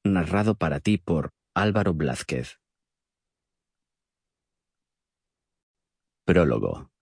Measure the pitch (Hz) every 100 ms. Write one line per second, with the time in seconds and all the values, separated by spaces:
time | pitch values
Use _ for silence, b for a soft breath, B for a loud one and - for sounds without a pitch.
0 | 101 95 80 98 104 104 82 71 - 104
1 | - 80 - - _ - 107 104 98 80
2 | 73 - - 64 62 - _ _ _ _
3 | _ _ _ _ _ _ _ _ _ _
4 | _ _ _ _ _ _ _ _ _ _
5 | _ _ _ _ _ _ _ _ _ _
6 | _ _ - 90 78 55 50 50 - _